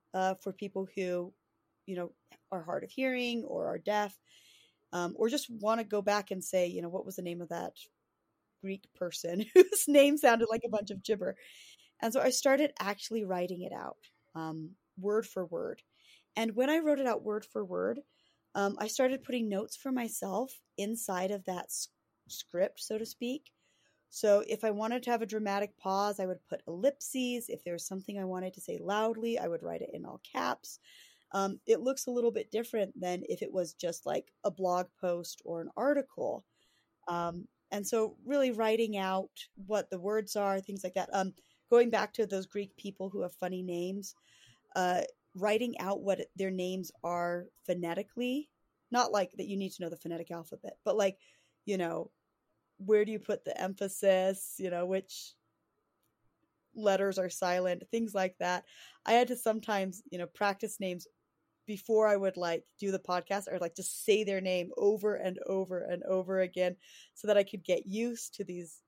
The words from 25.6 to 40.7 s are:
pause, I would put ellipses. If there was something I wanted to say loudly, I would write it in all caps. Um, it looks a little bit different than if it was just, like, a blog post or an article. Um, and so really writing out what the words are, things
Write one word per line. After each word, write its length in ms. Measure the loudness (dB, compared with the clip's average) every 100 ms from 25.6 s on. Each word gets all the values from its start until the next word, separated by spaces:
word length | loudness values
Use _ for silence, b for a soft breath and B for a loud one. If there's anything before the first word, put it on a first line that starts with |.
| -2 -4
pause, 420 | -2 2 2 0
I 80 | -2
would 180 | -4 -6
put 160 | -10 -8
ellipses. 840 | 0 2 2 -2 -2 -2 -2 -6
If 140 | -8
there 100 | -6
was 120 | -8 -6
something 320 | -10 -8 -6
I 80 | -6
wanted 280 | -4 -6
to 80 | -8
say 160 | -8 -8
loudly, 600 | -4 0 0 -2 -2 -2
I 100 | -2
would 160 | -4
write 180 | -4 -6
it 80 | -8
in 120 | -10 -12
all 160 | -14 -10
caps. 480 | -4 -2 -4 -8 -18 b b b b _
Um, 260 | -2 -2 -2 2
it 160 | 2
looks 260 | 2 -2 -2
a 40 |
little 200 | 0 0
bit 200 | 0 -4
different 480 | -4 -4 -2 -2 -4
than 240 | -4 -4 -4
if 140 | -6
it 100 | -4
was 220 | -4 -4
just, 320 | -4 -6 -6 -4
like, 260 | -4 -6 _ -6
a 60 |
blog 360 | -2 0 0 -2 _
post 400 | -2 -2 -4 -12
or 160 | -8 -8
an 100 | -8 -2
article. 720 | 2 2 0 -4 -4 -4 -8 _ _ _ _ _ -6
Um, 400 | -2 -2 -6 -10 _ _
and 160 | -6 0
so 300 | 2 0 -2 0
really 260 | 2 4
writing 440 | 4 4 4 2 0
out 340 | 0 0 -2 -8 -18 -16 -2
what 240 | -2 0
the 100 | -4
words 380 | -2 -2 0 0
are, 240 | 0 0
things 240 | -4